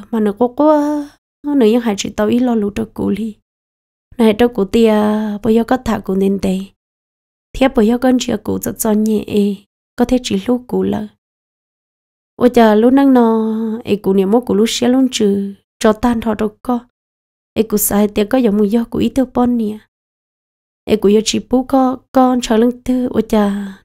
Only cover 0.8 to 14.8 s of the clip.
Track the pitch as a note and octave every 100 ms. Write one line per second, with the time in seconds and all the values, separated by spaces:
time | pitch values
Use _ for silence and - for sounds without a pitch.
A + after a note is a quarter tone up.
0.8 | D4 D4 C#4+ _ _ _ D4 C#4+ G#3+ A#3+
1.8 | A#3 G3 - - G#3+ A#3+ B3 A3+ G3+ G3+
2.8 | A3 - G3+ G3+ A3 - _ _ _ _
3.8 | _ _ _ - A3 A3 A#3+ A3+ G3 A#3
4.8 | A3+ G#3+ G#3+ G#3+ G#3+ G#3 A3 A3+ A3+ B3+
5.8 | A3+ G3 G3 F#3+ G3 G3 F#3+ F#3 G3 _
6.8 | _ _ _ _ _ _ _ - C4 C4
7.8 | G#3 B3 B3+ B3+ A#3+ G#3+ - F#3+ - G3
8.8 | A3 G#3+ G#3+ G#3 - G#3 G3+ G3 _ _
9.8 | _ - A#3+ B3+ B3+ G3 F#3+ B3 - F#3+
10.8 | F#3+ G#3 G#3+ _ _ _ _ _ _ _
11.8 | _ _ _ _ _ - A#3+ A#3+ A3 G#3+
12.8 | A#3+ C4+ C#4 B3 A3+ A3+ A3 A3 A3+ A3+
13.8 | - G3+ F#3+ G3 F#3+ A#3 A#3+ G3 A3+ -